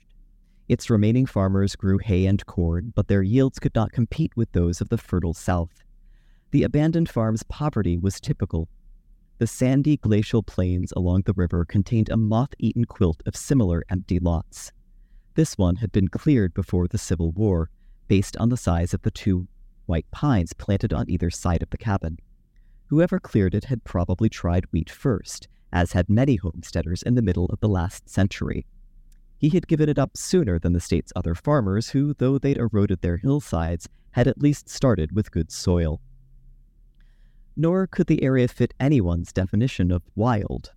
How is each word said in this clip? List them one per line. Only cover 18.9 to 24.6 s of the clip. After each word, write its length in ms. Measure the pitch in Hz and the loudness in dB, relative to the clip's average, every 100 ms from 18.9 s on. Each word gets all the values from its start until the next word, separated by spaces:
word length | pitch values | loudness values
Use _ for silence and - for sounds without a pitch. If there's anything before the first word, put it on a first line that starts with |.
of 80 | 95 | -2
the 80 | 107 | -6
two 360 | - - 90 87 - - - | -4 -2 -2 -4 -14 -20 -14
white 260 | - 82 - | -4 -4 -4
pines 440 | - 147 110 82 | -4 0 0 0
planted 400 | - - 98 113 | -6 -2 -2 -2
on 160 | 76 - | -4 -2
either 180 | 85 87 | -2 -2
side 340 | - 90 85 | -4 -2 -2
of 60 | 82 | -4
the 80 | - | -8
cabin. 420 | 110 98 80 82 - _ _ _ - - - | -4 -4 -4 -10 -16 _ _ _ -20 -16 -2
Whoever 340 | 147 175 185 | 2 2 0
cleared 340 | - 113 92 | 0 2 2
it 120 | 104 - | 0 -2
had 180 | 123 | -6
probably 460 | - 90 87 92 110 | -4 -4 -2 0 0
tried 340 | - 85 90 | 0 -2 0